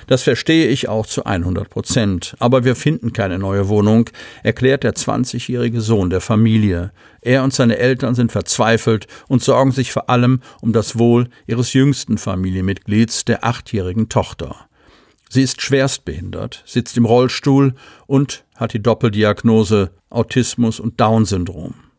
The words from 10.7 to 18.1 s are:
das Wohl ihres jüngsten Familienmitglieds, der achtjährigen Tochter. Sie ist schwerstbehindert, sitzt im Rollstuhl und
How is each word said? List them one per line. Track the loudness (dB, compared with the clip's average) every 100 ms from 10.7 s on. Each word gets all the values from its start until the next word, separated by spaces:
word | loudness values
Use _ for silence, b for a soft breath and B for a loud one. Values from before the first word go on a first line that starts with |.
das | 0 0 2
Wohl | 4 4 2 b b
ihres | -4 0
jüngsten | 2 2 2 -2 -4
Familienmitglieds, | -4 -4 -4 -2 -2 -4 -2 0 0 -2 -4
der | -2
achtjährigen | -2 -4 -6 -6 -4 -4 -2
Tochter. | -2 -4 -6 -12 -14 -20 b b b b b b
Sie | 0
ist | 0 -2
schwerstbehindert, | -2 0 0 -4 -8 -10 -10 -10 -10 -12 -8
sitzt | -4 -2 0
im | 2
Rollstuhl | 4 2 0 0 2 2 -2 B B
und | B